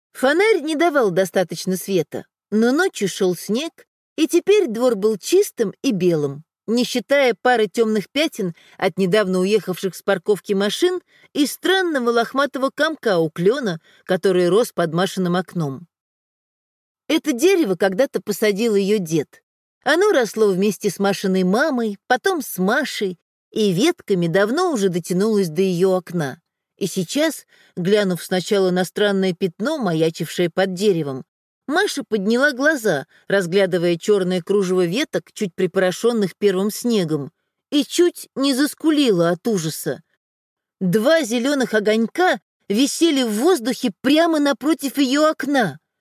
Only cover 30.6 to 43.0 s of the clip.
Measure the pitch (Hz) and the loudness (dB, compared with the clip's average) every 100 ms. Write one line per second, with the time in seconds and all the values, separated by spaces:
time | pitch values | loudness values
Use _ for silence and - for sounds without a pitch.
30.6 | 196 180 208 165 143 131 - _ _ _ | -2 0 0 0 -2 -8 -14 _ _ _
31.6 | - 320 403 - 247 214 190 233 294 240 | -4 -2 -2 -4 -4 -2 0 2 0 2
32.6 | 285 302 214 147 - _ _ 196 175 190 | 0 0 0 -2 -4 _ _ -2 0 0
33.6 | 190 175 175 170 - 208 180 185 - 202 | 2 2 0 0 2 2 2 -2 0 0
34.6 | 185 185 175 214 311 147 - - 202 - | 2 0 0 -2 -4 -6 -8 -8 -6 -2
35.6 | 185 190 185 170 233 233 190 - 202 185 | -2 0 0 0 -2 0 -2 0 0 0
36.6 | 208 - 240 220 165 151 131 _ _ _ | -2 -2 -2 0 0 -4 -6 _ _ _
37.6 | _ 294 - - 349 - - - 277 254 | _ -2 0 2 0 0 -12 -4 -2 0
38.6 | 294 - 311 302 262 180 170 175 240 202 | -2 0 0 2 2 2 2 0 0 -2
39.6 | 156 - 160 127 _ _ _ _ _ _ | -2 -6 -6 -8 _ _ _ _ _ _
40.6 | _ _ 185 214 240 330 233 240 254 285 | _ _ 0 2 2 2 0 -2 0 -2
41.6 | 220 220 208 220 226 - 359 262 - _ | 0 0 0 0 -2 0 0 0 -8 _
42.6 | - 202 277 - | -4 0 0 2